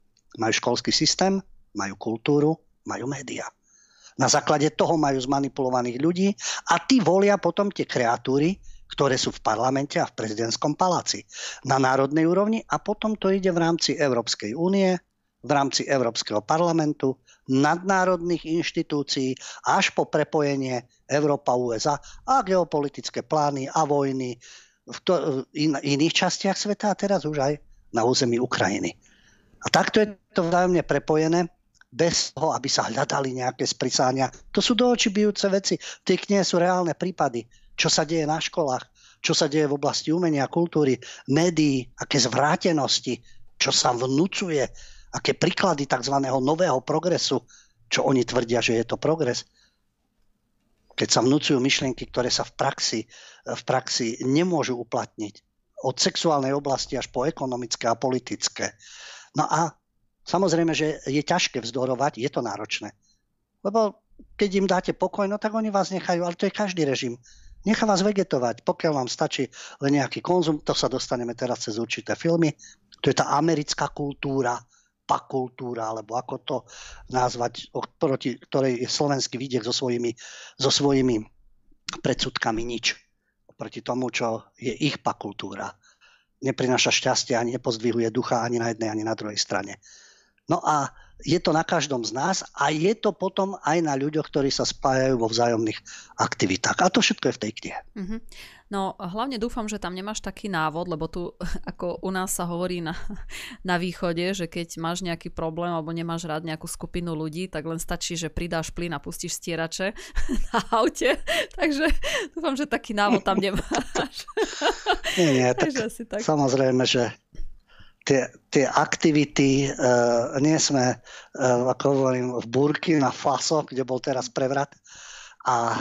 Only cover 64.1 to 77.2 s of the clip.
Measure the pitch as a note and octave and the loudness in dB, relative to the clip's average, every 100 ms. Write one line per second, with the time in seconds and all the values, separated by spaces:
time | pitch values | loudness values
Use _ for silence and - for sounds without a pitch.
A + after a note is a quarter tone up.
64.1 | - - - G3+ G3 F#3+ F#3 - - F#3 | -20 -16 -2 0 2 4 2 0 -2 -2
65.1 | - G3 G#3 G#3+ A3 G#3+ G3 F3 F#3 D#3+ | 0 -2 -2 -2 -2 0 0 0 -2 -2
66.1 | F3 F3 E3+ G3+ - G#3 F3+ C#3+ B2+ B2 | 0 -2 0 -2 0 -2 0 0 0 -2
67.1 | A#2+ - - - - G3 A3 A3 F#3 G3+ | -8 -14 -20 -20 -4 0 2 4 4 4
68.1 | G3 F3+ C#3+ A#2+ A#2 - - E3 C#3+ B2 | 2 0 0 0 0 -2 0 0 0 -2
69.1 | - D#3 - B2+ - - - C#3 C#3+ B2+ | -2 -2 -2 -4 -8 -18 -4 2 2 2
70.1 | - - F3+ D#3+ D3+ - - A#2+ B2+ - | -2 2 2 2 0 -2 0 0 -2 -2
71.1 | B2 A#2+ A#2+ B2+ A#2+ - G#2+ A2+ - G#2+ | -4 -4 -4 -4 -4 -4 -4 -4 -4 -4
72.1 | G#2 E3 E3+ D#3 - - - _ - C#3+ | -2 2 2 2 0 -10 -20 _ -4 0
73.1 | C3+ C3+ C#3+ E3 D3+ D3 - C#3+ - C#3+ | 2 2 2 2 0 -2 -4 -4 -4 -8
74.1 | C#3 C#3+ C3+ B2 A#2+ - _ _ _ - | -6 -4 0 0 -2 -8 _ _ _ -4
75.1 | C3+ - C3 B2+ - B2+ A#2 A2 A2+ G#2+ | -4 -2 -6 -6 -8 -10 -6 -6 -6 -6
76.1 | A#2+ - C3 - B2+ - - - - - | -6 -6 -8 -6 -6 -8 -16 -18 -18 -6
77.1 | B2+ | -2